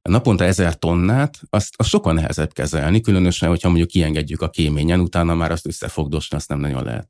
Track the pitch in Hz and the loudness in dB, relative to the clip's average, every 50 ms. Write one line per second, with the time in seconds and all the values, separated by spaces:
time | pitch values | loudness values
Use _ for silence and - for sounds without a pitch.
0 | - - 92 120 123 123 104 87 90 90 85 - 92 85 82 - - 85 85 87 | -2 0 0 2 4 2 2 4 2 2 2 2 2 0 0 0 0 0 2 2
1 | 90 95 113 131 143 147 - - - - - 104 101 - - - 107 - - 208 | 2 2 2 2 0 -2 -4 -10 -8 -2 -2 -2 -2 -2 -4 -4 0 0 2 2
2 | - 82 80 80 78 - 76 - 78 76 - - - 73 80 80 71 76 92 113 | 2 2 0 0 0 -2 -2 -2 -4 -4 -4 -4 -4 -2 -2 0 0 2 2 2
3 | 113 110 98 92 90 90 87 - - 82 85 80 - 90 87 82 85 82 - 90 | 4 4 4 4 4 2 2 0 0 0 0 2 2 2 2 2 2 2 2 0
4 | 82 78 76 76 76 76 80 78 82 78 - - 82 76 76 73 73 82 87 92 | 0 0 0 -2 -4 -4 -6 -6 -6 -6 -2 -2 0 0 0 0 0 2 2 2
5 | 90 85 - 87 85 82 85 82 82 - 85 82 - 80 85 - - - - - | 0 0 0 0 0 0 0 0 0 -2 -2 -4 -6 -8 -8 -8 -8 -8 -6 -4
6 | 78 71 73 78 - - - 76 - - 76 71 71 73 67 64 65 58 58 - | -4 -2 -4 -4 -4 -4 -6 -6 -6 -6 -6 -4 -4 -4 -4 -4 -6 -6 -8 -8
7 | - - | -10 -14